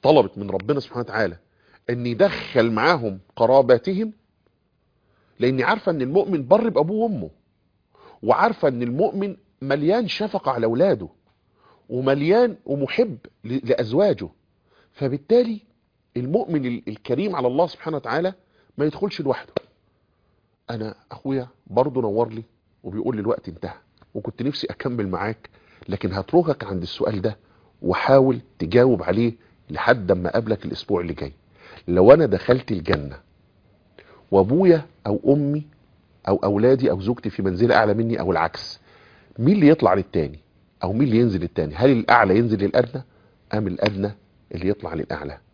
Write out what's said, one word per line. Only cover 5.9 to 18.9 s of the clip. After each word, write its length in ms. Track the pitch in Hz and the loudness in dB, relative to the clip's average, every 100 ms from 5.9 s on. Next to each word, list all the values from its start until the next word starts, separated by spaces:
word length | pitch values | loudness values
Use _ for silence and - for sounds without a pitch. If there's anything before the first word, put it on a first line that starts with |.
ان 100 | 160 | -2
المؤمن 460 | 127 165 226 170 127 | 0 0 0 -2 2
بر 220 | 202 226 | 2 2
بابوه 340 | 175 156 214 | 0 -2 -2
وامه، 260 | 226 180 80 _ _ _ _ _ _ _ - - | -4 -4 -8 _ _ _ _ _ _ _ -20 -10
وعارفة 440 | 104 117 208 214 156 | 0 2 2 2 -2
ان 140 | 123 | 0
المؤمن 560 | 120 127 214 202 202 - _ _ | -4 -2 -2 -2 -8 -8 _ _
مليان 460 | 135 143 151 214 214 | -4 -2 0 0 -2
شفقة 440 | - 214 196 143 | -4 -4 -4 -4
على 140 | 123 113 | -2 -2
اولاده، 420 | 117 190 135 87 _ _ _ _ _ _ _ _ | 2 2 0 -4 _ _ _ _ _ _ _ _
ومليان 680 | 123 131 139 151 208 247 196 - | -4 0 0 2 2 2 -2 -8
ومحب 520 | 143 139 - 233 131 - _ | -6 -4 -2 -2 -2 -16 _
ل-، 260 | 110 127 117 | -8 -6 -2
لازواجه، 600 | 123 113 123 208 139 87 _ _ _ _ _ _ | -2 0 0 2 0 -6 _ _ _ _ _ _
فبالتالي 680 | _ 139 139 _ 233 233 214 _ _ _ _ _ - | _ -6 -6 _ 2 2 -4 _ _ _ _ _ -8
المؤمن 480 | 127 180 214 160 127 | -2 -2 -2 -4 -4
ال-، 180 | 120 - | -6 -8
الكريم 480 | 107 - 123 202 175 | -14 -6 -4 -2 -2
على 120 | 127 | -2
الله 200 | 131 175 | 0 -2
سبحانه 300 | - - 156 | -2 -8 -8
وتعالى 360 | 120 131 180 190 _ _ _ - | -4 -4 -4 -6 _ _ _ -4
ما 80 | |
يدخلش 360 | 147 | -4